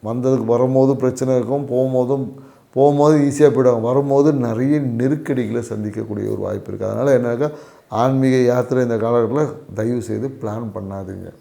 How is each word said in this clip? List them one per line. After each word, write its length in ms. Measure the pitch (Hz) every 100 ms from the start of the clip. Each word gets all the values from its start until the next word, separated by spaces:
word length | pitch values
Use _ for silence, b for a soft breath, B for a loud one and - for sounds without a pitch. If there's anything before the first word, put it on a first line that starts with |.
வந்ததுக்கு, 400 | 107 120 127 131
வரும்போது 520 | 110 120 127 131 135 139
பிரச்சனை 380 | 127 123 131
இருக்கும், 320 | 127 110 139 135
போகும்போதும், 680 | 123 131 127 123 139 120 - B B B
போகும்போது 460 | - 143 143 147 156
ஈஸியா 320 | 143 139 147
போயிடுவாங்க, 300 | 123 127 117
வரும்போது 520 | 113 131 139 139 143
நிறைய 460 | 147 120 113 131 151
நெருக்கடிகளை 840 | 135 117 127 151 151 131 113 117
சந்திக்கக்கூடிய 680 | 113 107 104 107 107 104 104
ஒரு 60 | 101
வாய்ப்பு 300 | 98 101 101
இருக்கு. 180 | 101 101
அதனால 320 | 107 135 127
என்னக்கா, 340 | 120 117 147 151 B B B
ஆன்மீக 480 | 110 127 135 131 131
யாத்திரை 460 | 123 123 123 127
இந்த 140 | 120 113
காலகட்டத்துல 520 | 110 120 113 131 151 - -
தயவு 280 | 101 110 123
செய்து 360 | 107 107 131 -
பிளான் 240 | 113 107 117
பண்ணாதீங்க. 580 | 98 98 98 95 95 90 -